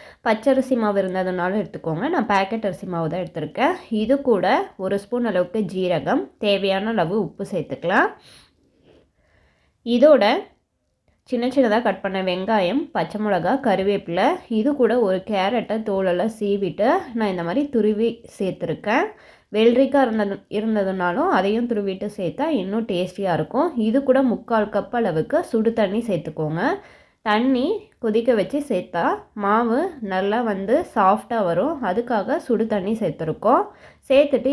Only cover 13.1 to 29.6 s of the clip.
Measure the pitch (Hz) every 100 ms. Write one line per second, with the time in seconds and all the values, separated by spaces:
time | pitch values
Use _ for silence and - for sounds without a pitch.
13.1 | 208 214 185 170 269 262 185 190 196 -
14.1 | 170 226 359 - 220 220 285 233 240 208
15.1 | 190 185 208 190 233 - 220 220 190 190
16.1 | 175 214 220 202 202 190 160 214 349 302
17.1 | 233 214 180 170 208 285 233 208 208 226
18.1 | 233 - - 190 180 165 156 - 240 415
19.1 | - - - _ 202 226 240 269 277 262
20.1 | 220 202 196 - 196 220 220 190 190 180
21.1 | 180 339 262 190 220 240 220 196 190 208
22.1 | 208 175 - 302 285 185 214 226 180 175
23.1 | - 190 165 - 247 339 254 214 240 277
24.1 | 262 262 196 - 226 208 208 196 240 220
25.1 | 160 220 302 339 226 220 226 202 208 233
26.1 | 175 160 156 156 160 233 392 - - _
27.1 | _ 220 214 254 262 277 427 - _ 226
28.1 | 220 233 226 190 294 294 190 180 175 226
29.1 | 415 - - 202 214